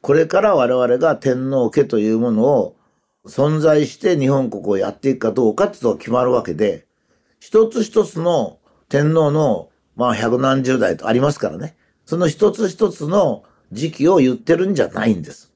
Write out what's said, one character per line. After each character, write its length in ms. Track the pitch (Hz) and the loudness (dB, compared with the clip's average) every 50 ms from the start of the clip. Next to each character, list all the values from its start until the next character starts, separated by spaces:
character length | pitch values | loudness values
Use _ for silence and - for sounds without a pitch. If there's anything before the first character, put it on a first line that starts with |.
こ 100 | - - | 0 2
れ 140 | 143 160 165 | 2 2 2
か 160 | 160 - 185 | 2 0 0
ら 140 | 208 214 190 | 2 2 2
我 120 | 147 123 | 2 2
々 300 | 120 127 127 123 120 123 | 2 2 2 2 2 2
が 180 | 131 160 160 147 | 2 2 0 0
天 340 | 160 - 135 123 127 131 131 | 0 -2 -2 -2 -2 -4 -2
皇 200 | 139 131 120 107 | 0 0 0 0
家 160 | - 147 139 | 0 0 0
と 140 | - 120 110 | 0 0 0
い 120 | 104 110 | 0 0
う 80 | 110 113 | 0 0
も 140 | 117 120 110 | 0 0 0
の 100 | 107 117 | 2 2
を 320 | 139 147 117 95 - - _ _ _ _ _ _ _ _ _ _ | 2 2 2 0 -2 -8 _ _ _ _ _ _ _ _ _ _
存 340 | 113 - - 139 151 156 156 | -10 -2 -2 0 0 0 2
在 280 | 147 160 151 147 143 | 2 4 4 4 2
し 80 | 135 - | 0 -6
て 220 | - - 180 180 | -2 0 0 0
日 100 | 147 135 | 2 2
本 220 | 131 139 135 131 113 | 0 0 0 -2 -4
国 160 | 104 101 - | -6 -8 -4
を 120 | 101 101 | -2 -2
や 120 | 95 95 101 | 0 -2 -4
っ 80 | 104 | -6
て 120 | _ - 139 | _ -2 -2
い 80 | 131 | -2
く 100 | - 110 | 0 -2
か 40 | 113 | -2
ど 180 | 98 127 123 110 | 0 2 0 0
う 60 | 107 | 2
か 100 | - 196 | 0 -2
っ 60 | 202 | -2
て 60 | - | -2
い 20 | - | -4
う 20 | 120 | -2
の 60 | 117 | -2
が 60 | 101 | -2
決 140 | - - 110 | -2 -4 -2
ま 100 | 117 123 127 | -2 0 2
る 80 | 127 | 2
わ 120 | 127 120 - | 0 0 -2
け 100 | - 80 | -4 -4
で、 320 | 76 107 98 90 - _ _ _ _ _ _ _ _ _ _ _ _ | -2 -2 -2 -2 -4 _ _ _ _ _ _ _ _ _ _ _ _
一 280 | - - - 220 226 | -14 0 2 2 2
つ 160 | 226 - 247 214 | 2 0 -4 -4
一 220 | - - 220 202 | 0 0 -2 -2
つ 140 | - - 165 | -2 -4 -2
の 400 | 165 175 175 143 110 90 - _ _ _ _ _ _ _ | 0 0 0 0 -2 -4 -10 _ _ _ _ _ _ _
天 240 | - 143 147 151 160 | 0 0 2 2 2
皇 180 | 165 156 143 | 2 2 2
の、 380 | 143 156 156 131 104 82 - _ _ _ _ _ _ | 2 2 0 0 0 -2 -6 _ _ _ _ _ _
ま 140 | - 120 123 | -2 0 0
あ、 60 | 113 | 0
百 220 | 107 117 113 120 | 0 0 0 0
何 260 | 127 135 135 135 135 131 | 2 2 0 0 0 0
十 160 | 127 131 123 | 0 0 0
代 180 | 104 92 85 | 0 -2 -2
と 100 | 76 - | -2 -2
あ 60 | 110 113 | -2 0
り 60 | 123 | 2
ま 120 | 135 147 | 2 0
す 80 | 147 - | -2 -2
か 100 | - 85 | -6 -6
ら 80 | 76 | -6
ね。 180 | 87 135 160 _ _ _ _ _ _ _ | -8 -12 -14 _ _ _ _ _ _ _
そ 120 | - 165 | -8 -4
の 100 | 170 180 | -2 -2
一 240 | 156 - - 214 208 | -2 0 0 0 0
つ 180 | 208 220 226 185 | 0 -2 -4 -4
一 200 | - - 220 190 | -2 -2 -2 -2
つ 180 | - - 147 | -2 -6 -6
の 360 | 151 180 208 185 139 107 - _ _ _ _ _ _ | -2 0 0 0 0 -2 -6 _ _ _ _ _ _
時 200 | - 110 151 160 | -8 -6 -6 -6
期 160 | 160 - 135 | -4 0 2
を 100 | 170 190 | 2 4
言 160 | 170 131 127 127 | 4 4 2 0
っ 20 | |
て 200 | - - - 165 | -2 0 0 0
る 120 | 170 185 | 2 2
ん 80 | 196 202 | -2 0
じ 60 | 139 | -2
ゃ 60 | 101 | -2
な 180 | - - - 110 | -2 -2 -2 0
い 80 | 113 104 | 0 0
ん 80 | 87 | -2
で 100 | 73 - | -4 -14
す。 220 | - - - _ _ | -18 -20 -20 _ _